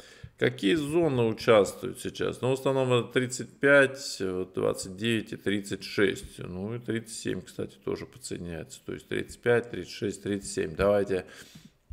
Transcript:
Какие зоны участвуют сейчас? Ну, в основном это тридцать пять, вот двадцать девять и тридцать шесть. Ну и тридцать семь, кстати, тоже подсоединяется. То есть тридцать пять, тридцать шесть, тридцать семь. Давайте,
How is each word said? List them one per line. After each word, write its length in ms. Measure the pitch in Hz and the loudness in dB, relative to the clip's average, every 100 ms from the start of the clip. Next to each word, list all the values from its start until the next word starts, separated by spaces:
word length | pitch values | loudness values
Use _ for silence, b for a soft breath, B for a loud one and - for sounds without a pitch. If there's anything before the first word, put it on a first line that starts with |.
| B B B - | B B B -2
Какие 380 | 127 127 196 170 | -2 2 2 2
зоны 480 | 143 165 165 127 | 2 2 2 2
участвуют 760 | 113 110 - 110 95 - 95 95 | 2 2 6 8 8 0 -8 -8
сейчас? 420 | 95 - 95 85 | -8 -4 -4 -2
Ну, 100 | 123 | -2
в 20 | |
основном 400 | 135 143 135 127 | 0 0 2 4
это 180 | 123 113 | 2 2
тридцать 380 | 135 123 - 110 - | 0 -2 -4 -10 0
пять, 580 | 139 143 131 131 - - | 6 8 6 2 -8 -6
вот 340 | 95 92 92 | -4 -2 -4
двадцать 420 | - 104 107 98 92 | 0 0 0 -6 -4
девять 380 | 113 113 - | 0 0 -2
и 20 | - | -6
тридцать 480 | - 104 98 98 | -2 -2 -4 -10
шесть. 540 | - - 95 87 - - | -6 2 2 0 -8 -14
Ну 380 | - 90 101 120 | -10 -8 -8 -8
и 40 | |
тридцать 380 | 123 113 113 - | -4 -6 -6 -10
семь, 240 | 107 98 | -6 -6
кстати, 340 | - - 98 - | -8 -10 -10 -8
тоже 220 | - 95 - | -8 -6 -8
подсоединяется. 760 | - - 98 87 82 82 - - | -14 -12 -10 -8 -10 -12 -16 -12
То 80 | |
есть 140 | 92 - | -12 -6
тридцать 340 | 104 - - | -6 -6 -4
пять, 300 | 117 120 113 | 2 2 2
тридцать 220 | 95 87 | -8 -10
шесть, 280 | - 107 90 | -6 -6 -4
тридцать 300 | 98 101 - | -4 -4 -4
семь. 240 | - 90 80 | -4 -4 2
Давайте, 500 | 98 101 98 92 - B B B B B - | 4 4 2 -2 -4 B B B B B -20